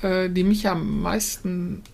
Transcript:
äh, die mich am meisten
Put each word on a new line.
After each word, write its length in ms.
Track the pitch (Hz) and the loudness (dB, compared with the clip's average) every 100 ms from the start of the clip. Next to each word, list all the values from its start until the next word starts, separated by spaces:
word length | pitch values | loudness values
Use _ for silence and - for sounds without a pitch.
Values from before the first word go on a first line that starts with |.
äh, 260 | 196 185 185 | 0 2 2
die 160 | 180 | 2
mich 240 | 190 208 214 | 4 4 2
am 340 | 170 - 143 | 0 0 -2
meisten 800 | 170 208 - - 185 180 175 196 - | 0 0 -2 -4 -4 -4 -4 -8 -12